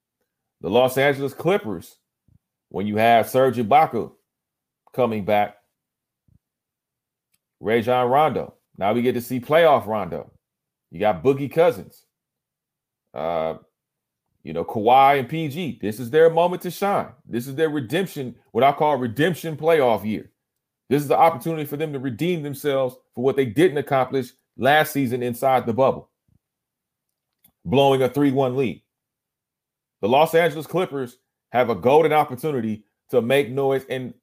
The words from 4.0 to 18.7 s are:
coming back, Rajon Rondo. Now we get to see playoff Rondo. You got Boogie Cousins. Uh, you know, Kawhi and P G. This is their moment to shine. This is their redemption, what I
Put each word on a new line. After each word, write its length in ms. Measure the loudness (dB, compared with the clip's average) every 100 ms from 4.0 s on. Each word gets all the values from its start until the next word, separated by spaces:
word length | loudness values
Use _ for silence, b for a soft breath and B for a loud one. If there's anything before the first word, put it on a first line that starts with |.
| -8 _ _ _ _ _ _ _ _
coming 320 | -2 -2 -2
back, 340 | 0 0 0 -6 _ _ _ _ _ _ _ _ _ _ _ _ _ _ _ _ _ _ _ _
Rajon 500 | -2 0 0 0 2
Rondo. 440 | 2 2 -2 -8 _ _ -6
Now 180 | -2
we 80 | 0
get 100 | 0
to 80 | -2
see 180 | -4 -8
playoff 480 | 0 4 6 4 0
Rondo. 460 | -6 -6 -10 -12 _ _ _ _ _ _
You 80 | -4
got 240 | -2 0
Boogie 300 | 0 0 -2
Cousins. 520 | 2 2 2 -10 _ _ _ _ _ _ _ _ _ _ _ _
Uh, 400 | -8 -6 -4 -4 -8 _ _ _ _ _ _ _ _
you 100 | -12
know, 120 | -8
Kawhi 540 | -6 0 4 6 6 2
and 100 | -2
P 200 | -6 -6
G. 300 | -6 -10 -8
This 180 | -8 -8
is 120 | -2
their 180 | 6 6
moment 340 | 4 -2 -2
to 80 | -10
shine. 380 | -6 -2 -2 -6 -12 -10
This 220 | -10 -8
is 60 |
their 160 | -4 -2
redemption, 640 | -2 -4 -4 -4 -8 -12 -14 b
what 100 | 2
I 80 | 2